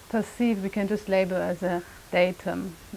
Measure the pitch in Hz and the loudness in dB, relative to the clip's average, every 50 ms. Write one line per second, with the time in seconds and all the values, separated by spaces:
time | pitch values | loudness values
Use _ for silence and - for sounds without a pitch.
0 | - - - 226 202 - - - 240 233 226 196 190 196 - 214 202 196 214 208 | -8 -2 -2 -2 -2 -2 -2 0 2 2 2 2 -2 -2 -2 -2 0 0 -2 -2
1 | 208 - 190 190 190 180 185 180 175 180 180 170 190 180 175 175 175 - - - | 0 2 2 4 4 2 0 0 0 -2 -2 -2 -2 -2 -2 -2 -4 -8 -14 -20
2 | - - - 175 180 180 180 - - - 175 180 185 190 165 - - - - | -8 0 2 4 4 4 2 -2 -4 -4 -4 -4 -4 -6 -10 -14 -14 -12 -8